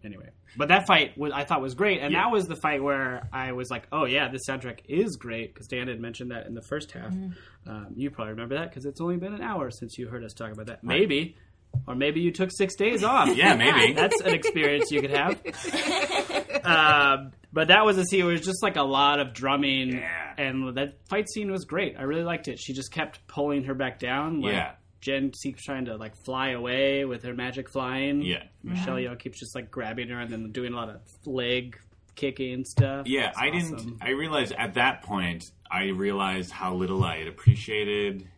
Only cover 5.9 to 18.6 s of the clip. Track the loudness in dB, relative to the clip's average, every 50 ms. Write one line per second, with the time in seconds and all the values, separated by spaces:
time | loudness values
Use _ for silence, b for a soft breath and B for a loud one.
5.9 | -6 -6 -8 -10 -10 -10 -10 -10 -10 -10 -10 -10 -12 -12 -8 -6 -6 -6 -6 -10
6.9 | -14 -12 -8 -6 -6 -6 -6 -8 -10 B B B B B -16 -14 -12 -12 -12 -12
7.9 | -8 -6 -6 -6 -6 -8 -8 -8 -8 -10 -8 -6 -6 -6 -6 -8 -10 -10 -10 -10
8.9 | -8 -4 -4 -2 -2 -2 -4 -8 -8 -8 -8 -6 -4 -4 -6 -6 -8 -10 -12 -12
9.9 | -10 -12 -10 -10 -10 -10 -10 -12 -12 -10 -10 -10 -10 -12 -12 -14 -14 -12 -4 0
10.9 | 4 4 4 4 4 0 0 -2 b b b b b b b _ -6 -4 -4 -4
11.9 | -2 0 0 0 2 2 0 0 2 0 -2 -2 2 0 0 0 2 0 2 2
12.9 | 2 2 2 4 4 6 6 4 6 6 8 8 8 8 6 6 8 8 6 6
13.9 | 6 4 4 4 4 2 4 2 2 2 2 0 2 4 4 4 4 2 2 2
14.9 | 2 0 0 2 2 2 2 2 0 -2 -6 -10 -10 -8 -6 -4 -2 -2 0 0
15.9 | 0 0 0 0 0 -2 -2 -2 -4 -4 -4 -2 -4 -2 4 6 6 8 8 8
16.9 | 8 8 8 6 6 4 0 -10 -16 -20 -20 _ 0 0 6 8 8 10 10 8
17.9 | 6 4 2 4 4 4 4 4 2 2 0 -2 -2 0